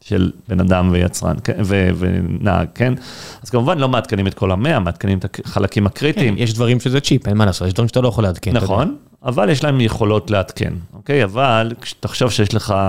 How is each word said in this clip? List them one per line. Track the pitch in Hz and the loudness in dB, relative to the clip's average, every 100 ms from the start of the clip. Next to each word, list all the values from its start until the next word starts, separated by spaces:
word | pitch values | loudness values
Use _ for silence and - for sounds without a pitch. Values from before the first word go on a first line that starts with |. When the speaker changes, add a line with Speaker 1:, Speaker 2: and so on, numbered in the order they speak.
Speaker 1:
של | - 98 90 - - | -2 0 0 -2 -4
בן | 92 | 0
אדם | 92 92 90 | 2 4 4
ויצרן, | 87 90 - 87 - | 2 0 0 -4 -2
כן? | - - | -4 -2
ו-, | 98 98 92 85 | 0 2 2 0
ונהג, | 92 90 87 92 98 90 85 - | 0 0 -2 -2 0 0 -2 -2
כן? | 127 127 - - - - | -2 -2 -8 -18 -18 -18
אז | - | -4
כמובן | 123 131 170 | 0 0 0
לא | 131 | 0
מעדכנים | 123 - 98 95 | 0 -2 0 -2
את | |
כל | - 95 | 0 0
המאה, | 92 143 135 | 0 0 0
מעדכנים | 87 - 98 95 | 0 -2 -2 -2
את | - - - | -2 -8 -6
החלקים | 98 98 110 101 | -2 0 2 0
הקריטיים. | - 147 180 120 95 | 0 -2 2 0 2
Speaker 2:
כן, | |
יש | 113 | 0
דברים | 110 120 123 | 0 2 2
שזה | 131 135 | 2 0
צ'יפ, | - 131 101 | 2 0 2
אין | 107 | 2
מה | 101 | 2
לעשות, | - 92 | 2 -2
יש | |
דברים | 92 117 | 0 0
שאתה | 127 | 2
לא | 123 | 0
יכול | 117 | 2
לעדכן, | 101 87 98 | 0 -2 -2
אתה | 113 | 0
יודע. | 95 | 0
Speaker 1:
נכון, | 98 175 294 - _ | 0 0 -4 -14 _
אבל | 127 131 202 | -4 0 0
יש | 139 | 2
להם | 151 135 | 2 2
יכולות | 110 104 104 107 - | 2 2 2 0 0
לעדכן, | 101 92 - - 87 85 | -2 -2 -4 -6 -6 -12
אוקיי? | - - 139 | -14 -2 0
אבל | 98 110 135 113 113 117 | 0 0 2 2 0 -6
כש-, | - - | -12 -10
תחשוב | - - 127 | -8 -2 0
שיש | - 104 | 2 0
לך | 110 - 98 | 0 0 0